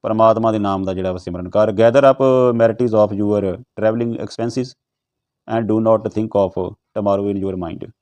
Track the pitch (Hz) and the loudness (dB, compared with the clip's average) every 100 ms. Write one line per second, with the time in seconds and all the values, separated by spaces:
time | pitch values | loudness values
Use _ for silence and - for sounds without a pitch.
0 | 113 110 113 113 113 110 101 98 95 92 | -4 2 4 4 0 0 -2 -4 -4 -6
1 | 92 90 98 87 90 104 107 98 113 131 | -6 -6 -10 -10 -4 0 0 4 4 6
2 | 135 131 135 131 123 117 113 110 123 107 | 4 4 2 4 2 4 2 2 0 2
3 | 107 101 104 104 98 90 - - 110 113 | 2 0 -2 0 -2 -6 -14 -2 -2 0
4 | 117 117 107 - 117 123 127 - _ _ | -4 -6 -10 -8 -6 -6 -8 -12 _ _
5 | _ _ _ _ - 113 107 110 110 110 | _ _ _ _ -6 -6 -2 0 2 0
6 | 110 107 107 104 98 - 90 101 _ 107 | 0 -6 -4 -2 -2 -2 -8 -10 _ -6
7 | 101 101 101 101 95 92 85 - - _ | -2 0 -2 -4 -6 -6 -8 -10 -16 _